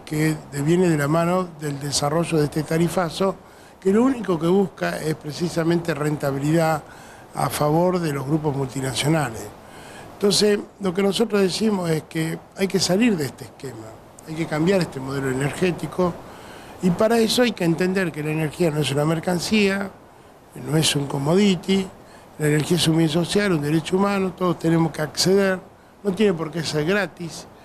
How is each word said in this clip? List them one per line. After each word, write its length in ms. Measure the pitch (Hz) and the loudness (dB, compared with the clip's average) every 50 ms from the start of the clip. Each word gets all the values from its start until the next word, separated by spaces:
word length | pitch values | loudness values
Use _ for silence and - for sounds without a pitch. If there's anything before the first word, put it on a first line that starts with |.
| - | -2
que 300 | - 156 151 156 156 156 156 - - 135 143 143 | -4 -4 0 0 0 0 -2 -6 -10 -6 -4 0
viene 240 | 151 170 180 185 175 | 2 4 4 4 4
de 100 | 165 147 | 2 2
la 80 | 143 143 | 2 2
mano 420 | 156 165 170 170 180 185 185 175 165 147 | 2 2 2 2 2 0 -2 -4 -8 -10
del 200 | 151 151 139 139 | -8 -8 -6 -6
desarrollo 580 | 139 143 127 - 147 147 160 170 170 160 165 156 | -6 -4 -4 -2 0 0 0 0 0 0 2 2
de 60 | 151 | 2
este 180 | 143 - 160 | 2 0 -4
tarifazo, 760 | 147 - 160 165 175 165 165 190 180 160 147 - 190 196 190 190 - - - - - - - - | -4 -2 0 2 2 2 2 0 -2 -2 -2 -2 -2 -2 -2 -4 -10 -20 -20 -20 -20 -20 -16 -4
que 120 | - 190 | 0 2
lo 120 | 196 220 240 | 4 4 4
único 340 | 269 277 240 202 185 180 156 | 4 2 0 -2 -2 -2 0
que 80 | 160 | 2
busca 540 | 170 185 202 196 175 - - 180 175 170 170 | 2 4 4 2 0 -2 -4 -4 -4 -4 -4
es 160 | 151 156 156 | -4 -4 -4
precisamente 800 | - - 151 143 131 170 165 - 175 160 165 170 175 165 170 156 | -4 -6 -10 -8 -4 -4 -4 -2 0 0 2 2 0 0 -2 -4
rentabilidad 880 | 139 147 151 151 139 - 143 135 139 139 147 156 170 165 160 160 147 - - - - - - - - - - - | -2 0 -2 -2 -2 -2 -2 -2 -2 0 2 2 4 4 2 0 -2 -4 -10 -20 -20 -20 -20 -20 -20 -20 -14 -6
a 160 | 147 143 135 | -4 -4 -2
favor 480 | - - 147 151 151 165 175 180 180 180 | -2 0 0 2 2 4 4 2 2 0
de 160 | 170 156 139 | 0 -2 -4
los 140 | 143 135 135 | -4 -4 -2
grupos 280 | 156 156 151 156 135 | -2 -2 0 -2 -2
multinacionales. 920 | 139 139 127 - 139 131 131 120 - - 143 165 160 143 123 110 104 104 104 - - - - - - - - - - - - - | -2 -4 -4 -4 -4 -4 -4 -4 -2 0 2 2 2 0 -2 -6 -10 -12 -14 -16 -18 -20 -20 -20 -20 -20 -20 -18 -18 -18 -18 -10
Entonces, 460 | - - 208 185 - 208 214 208 208 - - - - | 0 0 2 2 4 4 2 2 0 -2 -8 -12 -6
lo 140 | 202 190 170 | -4 -4 -2
que 80 | 196 | 0
nosotros 400 | 196 196 190 - 233 214 208 202 | 0 0 2 0 0 0 2 2
decimos 480 | 196 185 - - 214 220 208 185 180 165 | 2 2 0 0 0 0 0 0 0 0
es 140 | 160 156 151 | -2 -2 -2
que 340 | - - 165 160 165 165 170 - - - | -6 -4 -4 -4 -4 -4 -8 -10 -12 -6
hay 120 | - 196 190 | -4 -2 0
que 100 | 180 190 | 0 0
salir 400 | - - 175 196 233 247 208 160 | 2 2 2 4 4 4 2 2
de 80 | 143 | -2
este 200 | 123 - - 123 | -4 -6 -10 -16
esquema, 420 | 110 - - - 135 117 113 110 110 - - - - - - - - | -18 -18 -16 -16 -14 -14 -14 -16 -18 -18 -20 -20 -20 -20 -20 -14 -12
hay 80 | 160 | -6
que 100 | 156 165 | -6 -4
cambiar 360 | - 160 151 160 180 202 190 | -2 0 0 2 4 4 4
este 180 | 165 - - 135 | 2 0 -4 -8
modelo 320 | 131 135 139 139 135 131 | -8 -6 -6 -4 -2 -2
energético, 840 | 127 131 139 143 - - 185 185 165 175 - 147 - - 180 175 175 - - - - - - - - - - - - - - | -2 0 -2 -2 -2 0 0 0 0 -2 -6 -8 -2 0 0 0 -2 -4 -12 -18 -20 -20 -20 -20 -20 -20 -20 -20 -12 -2 0
y 60 | 185 | 0
para 300 | 175 180 220 220 233 233 | 2 4 2 2 4 4
eso 240 | 226 214 - - 254 | 2 2 2 2 2
hay 80 | 240 | 2
que 120 | 202 - 185 | 2 0 0
entender 480 | 165 165 165 185 185 185 196 190 170 | 0 2 2 2 0 0 0 -2 -2
que 120 | 143 151 147 | -4 -6 -6
la 80 | 156 | -4
energía 400 | 151 156 160 151 - - 180 165 | -2 -2 -2 -2 -2 0 0 0
no 80 | 143 151 | 2 0
es 120 | 147 127 | 0 0
una 140 | 135 143 147 | 0 0 2
mercancía, 840 | 156 165 160 160 - 180 170 151 - 220 214 202 196 196 196 190 - - - - - - - - - - - - - - 143 131 | 2 0 0 0 -2 -2 -2 -2 0 2 2 4 2 2 0 -4 -8 -10 -16 -20 -20 -20 -20 -20 -20 -20 -20 -20 -20 -18 -14 -6
no 100 | 131 143 160 | 0 0 2
es 180 | 151 - - | 2 2 0
un 100 | 147 143 | 0 -2
commodity, 800 | 135 135 143 139 147 170 190 208 202 190 160 - - 190 196 190 185 - - - - - - - - - - | -2 -4 -4 0 2 4 4 6 4 4 2 2 0 0 0 0 -4 -10 -18 -20 -20 -20 -20 -20 -20 -10 -2
la 80 | 151 151 | 0 2
energía 300 | 147 151 139 - 180 165 | 2 2 2 2 0 2
es 100 | 135 160 | 2 2
un 100 | 160 160 | 4 4
bien 120 | 165 156 | 2 2
social, 420 | 143 175 170 165 - 208 208 202 | 2 0 0 2 0 0 2 2
un 100 | 180 151 | 0 0
derecho 360 | 143 147 156 165 156 - 180 190 | 0 0 0 0 0 0 0 2
humano, 360 | 196 202 202 196 190 185 185 | 2 2 2 0 -2 -2 -4
todos 220 | - 185 180 165 170 | -2 -2 -2 -2 0
tenemos 340 | - 165 165 165 165 156 | 0 2 2 4 2 2
que 120 | 156 - 156 | 0 -4 -8
acceder, 560 | 143 - - - 170 190 202 196 190 190 185 - - - - - - - - - | -8 -2 0 2 4 4 4 4 2 0 -2 -6 -14 -20 -20 -20 -20 -18 -8 -4
no 80 | 202 | -4
tiene 220 | 185 180 220 202 180 | 0 2 2 2 2
por 160 | 156 160 156 | 2 -2 -6
qué 140 | 156 170 160 | -6 -6 -6
ser 220 | - 143 151 151 | -2 -2 0 0
gratis, 600 | 160 196 208 190 170 - - 175 160 - - - - - - - | 2 2 0 0 -2 -6 -10 -12 -12 -12 -14 -18 -18 -20 -20 -20